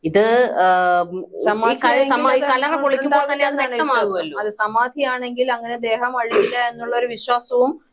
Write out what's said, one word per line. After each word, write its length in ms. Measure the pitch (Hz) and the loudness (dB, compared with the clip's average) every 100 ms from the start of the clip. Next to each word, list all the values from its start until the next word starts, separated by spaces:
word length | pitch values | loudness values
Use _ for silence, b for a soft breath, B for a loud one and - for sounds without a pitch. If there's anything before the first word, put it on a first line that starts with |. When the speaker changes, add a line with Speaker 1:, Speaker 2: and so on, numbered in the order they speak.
Speaker 1:
ഇത്, 460 | 160 196 220 240 247 | 2 2 4 4 2
ആ, 520 | - 185 185 180 180 | 2 4 4 4 2
ഈ 340 | 175 185 - 190 | 0 -6 -10 -2
Speaker 2:
സമാധി 380 | - 214 226 | -2 2 0
Speaker 1:
കല-, 340 | 247 247 247 277 | 2 2 2 2
സമ-, 120 | 247 | 2
ഈ 100 | 254 | 2
Speaker 2:
ആണെങ്കിൽ 160 | 269 277 | 2 2
Speaker 1:
കലറ 240 | 262 285 | 0 0
Speaker 2:
അത് 120 | 311 | 0
Speaker 1:
പൊളിക്കുമ്പോൾ 340 | 277 269 277 294 | 0 0 2 2
തന്നെ 280 | 285 285 | 2 0
അത് 80 | 277 | 0
Speaker 2:
ഉണ്ടാവില്ല 120 | 285 | 0
എന്നാണ് 80 | 269 | -4
വിശ്വാസം. 220 | 240 302 | -2 0
Speaker 1:
വ്യക്തമാകുമല്ലോ. 460 | 240 214 185 160 202 | 0 0 -4 -6 -6
Speaker 2:
അത് 100 | 208 | -6
സമാധിയാണെങ്കിൽ 1000 | 208 214 220 247 294 269 254 247 247 254 | -4 -2 0 -2 -2 -2 -2 -6 -2 -2
അങ്ങനെ 240 | 240 233 240 | -2 -4 -6
ദേഹം 420 | 233 226 240 254 | -2 -2 -2 -2
അഴുകില്ല 380 | 226 214 202 247 | 0 2 2 0
എന്നുള്ള 400 | 240 233 233 240 | -2 -4 -4 -2
ഒരു 100 | 247 | -2
വിശ്വാസവും 760 | 220 - 240 240 247 254 339 _ | -6 -2 -2 0 0 2 0 _